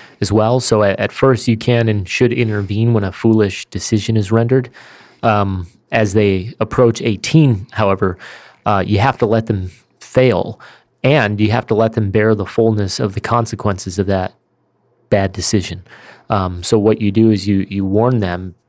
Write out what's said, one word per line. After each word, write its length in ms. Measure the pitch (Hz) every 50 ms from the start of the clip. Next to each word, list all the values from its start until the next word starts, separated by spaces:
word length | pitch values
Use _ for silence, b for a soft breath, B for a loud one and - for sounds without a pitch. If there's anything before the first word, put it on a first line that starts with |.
| B B B B
as 100 | 104 -
well. 300 | 101 107 107 113 123 131
So 220 | - - 113 107
at, 160 | 104 98 95 -
at 120 | 110 98
first, 360 | - - 135 135 127 107 - 123
you 80 | 113
can 320 | 110 - 123 120 117 113 113
and 200 | 107 101 95 -
should 240 | - - 127 123
intervene 600 | 120 123 120 110 107 104 101 92 101 110 113 120
when 120 | 117 107 98
a 80 | 92
foolish 540 | - - - 113 110 110 104 98 - - -
decision 500 | _ - 95 - - 113 104 98 - 110
is 140 | 110 101 92
rendered. 380 | 110 113 117 117 127 131 123 123 B B B B B B B B B B
Um, 440 | - 113 104 104 101 98 95 92 87 - _ _ _ -
as 240 | - 117 107 98 92
they 400 | 110 104 101 95 92 90 120 - -
approach 420 | 110 - - - 123 117 113 -
eighteen, 640 | 131 120 104 - - - - 160 151 135 113 92 - -
however, 440 | - - 107 98 95 92 101 95 90 B B B B B B B B B B
uh, 160 | - 104 95 90
you 120 | 101 104 98
have 200 | 117 139 - -
to 80 | 120
let 200 | 104 113 113 110
them 240 | 113 110 98 92 90 - - _ _ _ -
fail, 580 | - - - 127 131 127 101 87 - - 110 B B B B B B B _ -
and 380 | - 131 151 147 110 104 104 98
you 100 | 104 101
have 160 | 110 120 -
to 80 | - 113
let 180 | 104 113 110
them 180 | 113 117 107 98
bear 240 | 98 110 107 113 110
the 120 | 101 95
fullness 540 | - - - 113 113 110 107 101 92 - -
of 140 | 123 98 95
the 60 | -
consequences 800 | - - 117 120 117 - 117 - - 107 95 90 - 95 90 101
of 80 | 95
that 260 | 95 98 95 92 - _ _ _ _ _ _ _ _ _ _ _ _ _ _ _ -
bad 220 | - 98 98 95
decision. 500 | 95 95 90 - - 101 87 - 90 92 - B B B B B B B B B
Um, 320 | 110 98 92 90 90 87
so 160 | 90 - 117 107
what 220 | 101 110 110 -
you 120 | 110 101
do 180 | 98 110 113 110
is 160 | 107 95 95
you, 200 | 104 101 98 92 -
you 160 | 98 98 98
warn 360 | 95 98 104 117 127 127 113
them, 340 | 101 90 87 90 92 92 87 _ _